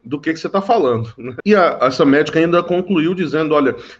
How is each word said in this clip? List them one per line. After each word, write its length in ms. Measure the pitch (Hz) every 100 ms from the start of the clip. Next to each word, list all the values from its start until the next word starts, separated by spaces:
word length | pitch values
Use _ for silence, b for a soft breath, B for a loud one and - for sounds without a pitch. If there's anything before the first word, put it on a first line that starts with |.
"Do 160 | 123 147
que 120 | 165
que 60 | 160
você 100 | 165
tá 120 | 196
falando?" 520 | 196 233 131 113 113 -
<laughs> 240 | 123 123
E 100 | 202
a, 240 | 208 160 -
essa 240 | 127 135
médica 340 | 143 143 151 160
ainda 240 | 170 175
concluiu 520 | 175 180 185 170 165
dizendo, 400 | 185 151 151 156
"Olha, 200 | 147 131 - B